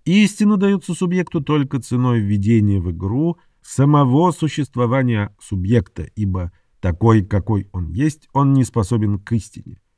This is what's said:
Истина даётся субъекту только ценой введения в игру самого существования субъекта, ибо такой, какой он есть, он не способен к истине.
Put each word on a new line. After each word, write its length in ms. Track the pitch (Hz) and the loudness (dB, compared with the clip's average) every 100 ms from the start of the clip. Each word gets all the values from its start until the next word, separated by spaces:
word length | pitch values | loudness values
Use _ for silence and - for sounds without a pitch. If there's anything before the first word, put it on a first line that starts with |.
Истина 520 | - 190 208 - 208 208 | 0 2 2 2 0 2
даётся 380 | 196 196 - | 2 0 -4
субъекту 460 | 165 180 180 170 170 | -4 -2 -2 -2 -4
только 400 | 139 151 135 135 | -2 -2 0 -4
ценой 380 | - 123 127 120 | -4 -2 0 0
введения 600 | 101 104 98 117 104 98 | 0 0 2 2 2 0
в 100 | 87 | -2
игру 480 | 85 95 120 165 165 _ _ | -6 -4 -2 -2 -4 _ _
самого 720 | - - 139 147 135 135 180 | -12 0 2 4 4 4 2
существования 1000 | - 156 - 139 123 120 135 127 110 104 - | 0 -4 -4 -6 -2 0 0 0 0 -4 -8
субъекта, 680 | - 98 92 120 98 - 76 - | -8 -6 0 0 0 -10 -14 -6
ибо 340 | 104 92 87 - _ _ | -4 -4 -8 -12 _ _
такой, 440 | 92 82 113 110 | -4 0 4 4
какой 440 | 95 101 - 104 95 | 2 -4 -2 -4 -4
он 220 | 92 82 | -8 -8
есть, 360 | 87 151 147 _ | -4 -4 -4 _
он 200 | 135 139 | 0 2
не 120 | 135 | 2
способен 560 | 123 - 101 120 104 101 | 2 -2 -2 -2 0 -4
к 100 | - | -4
истине. 480 | 117 - - - - _ | -6 -6 -16 -20 -20 _